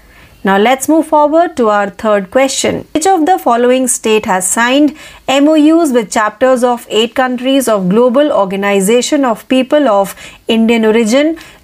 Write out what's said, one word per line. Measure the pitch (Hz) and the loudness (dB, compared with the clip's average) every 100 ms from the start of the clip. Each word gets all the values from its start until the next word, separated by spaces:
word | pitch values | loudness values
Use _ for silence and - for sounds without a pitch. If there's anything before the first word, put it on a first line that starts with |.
| - - - - | -20 -20 -20 -8
Now | 202 196 | -2 0
let's | 220 262 - | 2 0 0
move | 320 311 | 0 2
forward | 302 294 320 349 349 | 2 2 2 0 0
to | 226 | 0
our | 208 202 | 0 -2
third | - 220 208 190 | -4 -2 -2 0
question. | 254 269 - 220 170 - | -2 0 -2 -4 -4 -6
Which | 311 | -4
of | 370 381 311 | 0 0 0
the | 370 | 0
following | - 233 247 254 262 | 0 0 2 0 0
state | - 226 214 220 | -4 0 -2 0
has | 190 185 | -4 -2
signed | - 233 269 294 - - - - | -2 0 2 0 -2 -16 -16 -4
M | 269 285 | 0 2
O | 311 | 4
Us | 302 330 330 | 4 2 2
with | 240 214 | -2 -2
chapters | 240 214 - 262 262 | -2 -4 0 0 2
of | 247 240 - | 0 -2 -4
eight | 208 233 - | -2 -2 -2
countries | 254 247 254 269 254 | -4 -2 -2 0 0
of | 214 180 | -2 0
Global | 214 247 240 294 | 2 2 2 0
Organization | - 196 196 202 202 190 240 240 302 | 0 -2 -2 -2 0 2 0 0 -2
of | 262 220 - | -2 -4 -2
People | 262 254 302 269 | -2 0 0 2
of | 202 190 - - - - | 0 -2 -6 -20 -18 -4
Indian | 226 226 233 | 0 2 2
Origin, | 220 220 220 254 302 320 - - | 2 2 2 2 0 -2 -12 -8